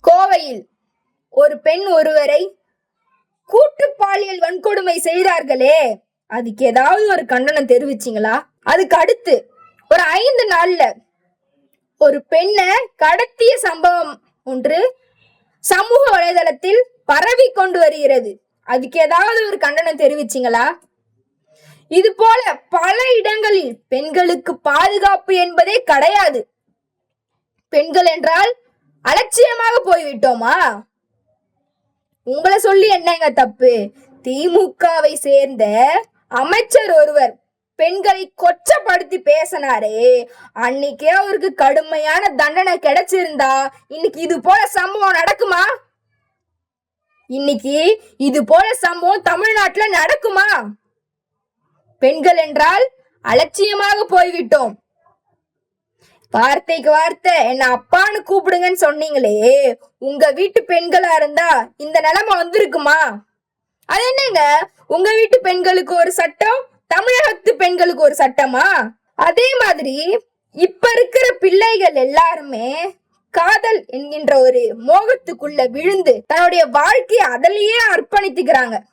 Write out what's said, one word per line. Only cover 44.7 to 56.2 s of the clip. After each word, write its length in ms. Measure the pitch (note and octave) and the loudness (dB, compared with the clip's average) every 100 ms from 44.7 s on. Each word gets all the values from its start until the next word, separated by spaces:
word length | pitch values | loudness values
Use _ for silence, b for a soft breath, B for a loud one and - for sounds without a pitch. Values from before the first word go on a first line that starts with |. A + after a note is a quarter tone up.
சம்பவம் 460 | G4 F#4 G#4 G4 F4 | -2 -4 -2 0 0
நடக்குமா? 460 | E4+ G4+ G#4 F4+ G4 B4 _ _ _ _ _ _ _ _ _ _ _ _ _ _ _ | 0 -2 -2 0 0 -2 _ _ _ _ _ _ _ _ _ _ _ _ _ _ _
இன்னைக்கு 480 | C4 C#4 B3 C4 C#4+ E4 A4 b b | -6 -4 -4 -4 -2 0 0 b b
இது 200 | C#4 C4+ | -4 -2
போல 220 | A3 D#4+ G4+ B4+ | 2 2 2 -2
சம்பவம் 480 | F4 F4 F4 G4+ | -4 -2 -2 0
தமிழ்நாட்டுல 600 | F#4 E4+ G#4+ G#4+ F#4+ G4 G#4+ | -2 -2 0 0 -2 -2 -2
நடக்குமா? 600 | F4+ D#4 D5 A4+ G4 G#4 F4+ G#3+ G#3 _ _ _ _ _ _ _ _ _ _ _ _ | 0 0 -2 -2 0 0 0 -4 -16 _ _ _ _ _ _ _ _ _ _ _ _
பெண்கள் 380 | C4 D#4 D#4 F4 | 0 2 2 2
என்றால் 420 | D#4 D4 D4+ F#4+ B4+ _ _ _ - | 0 0 0 2 -2 _ _ _ -2
அலட்சியமாக 800 | B3 D#4 - G4+ G4+ G4+ G#4 G#4+ | 0 0 -2 -2 -2 -2 -2 0
போய்விட்டோம். 680 | F4+ F4+ F4 A#3 D4+ A#3+ G3+ _ _ _ _ _ _ _ _ _ _ _ _ _ _ | 2 2 -2 0 0 0 -8 _ _ _ _ _ _ _ _ _ _ _ _ _ _